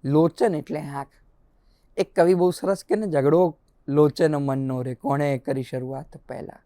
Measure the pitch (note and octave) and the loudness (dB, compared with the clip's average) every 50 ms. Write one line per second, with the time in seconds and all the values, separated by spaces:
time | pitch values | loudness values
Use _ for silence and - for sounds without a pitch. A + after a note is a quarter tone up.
0 | - C3+ C#3+ D3+ D#3+ E3 D#3+ - C#4 A3+ F3 D3+ C3 - - D3+ D#3 C#3+ C#3 C#3+ | -2 2 2 4 4 2 2 0 0 0 0 -2 -6 -8 -10 -10 -8 -8 -10 -10
1 | C3+ _ _ _ _ _ _ _ _ _ _ _ _ _ _ _ _ _ _ - | -12 _ _ _ _ _ _ _ _ _ _ _ _ _ _ _ _ _ _ -6
2 | F#3 - _ - E3+ F3 F#3+ F3 F3 F3+ F3 - - F#3+ G3 F#3 - _ A3+ G#3+ | -6 -4 _ 2 4 4 4 4 4 2 0 0 -2 -4 -4 -4 -2 _ -2 -2
3 | A3 G3+ D#3 C#3+ C3 C#3+ D#3 E3+ F#3 E3+ D#3 _ _ _ _ _ _ - C#3 D3 | -2 -2 0 2 2 4 4 4 4 2 0 _ _ _ _ _ _ -2 2 4
4 | D3+ D3 C#3+ - E3 D#3 D3+ C#3+ C#3+ C#3 C3+ C3+ C3+ C3 C3 B2+ B2+ C3 B2 - | 4 4 4 2 0 0 2 0 -2 -2 -2 -2 -2 -4 -4 -4 -6 -6 -8 -8
5 | - C#3 C#3 C#3+ D3 C#3+ C#3 B2+ _ - C#3 C3+ B2+ - - C3 B2+ B2+ C3+ - | -4 -2 -2 0 0 0 -2 -2 _ -4 -4 -4 -4 -6 -8 -8 -8 -8 -10 -12
6 | D#3 - - D#3+ _ - - - - - - - _ | -14 -16 -20 -20 _ -14 -14 -12 -12 -14 -16 -20 _